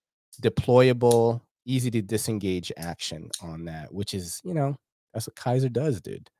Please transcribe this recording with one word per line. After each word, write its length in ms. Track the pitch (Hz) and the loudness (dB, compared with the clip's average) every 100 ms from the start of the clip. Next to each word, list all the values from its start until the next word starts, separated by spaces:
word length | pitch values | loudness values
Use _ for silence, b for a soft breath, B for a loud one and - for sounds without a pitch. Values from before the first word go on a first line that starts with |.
| _ _ _ - | _ _ _ -2
deployable, 1000 | 117 - - 123 127 123 120 117 117 117 - _ - | -2 0 4 8 8 6 6 6 4 0 -6 _ -2
easy 220 | 131 123 | 0 0
to 120 | 113 | 0
disengage 680 | 98 110 - 107 95 92 87 - | 0 -2 -2 -2 -2 -2 -4 -10
action 520 | 82 82 - 78 82 - | -10 -8 -10 -10 -10 -12
on 240 | 85 82 82 | -10 -10 -10
that, 260 | 80 76 | -12 -10
which 220 | 92 101 | -8 -6
is, 260 | 101 85 - | -8 -8 -10
you 100 | 180 | -6
know, 220 | 165 139 139 _ _ _ | -2 -2 -4 _ _ _
that's 140 | 113 - | -10 -10
what 80 | - | -6
Kizer 360 | 127 127 131 | -2 0 0
does, 280 | 117 156 104 | 0 -2 -2
dude. 300 | - - - | -6 -14 -16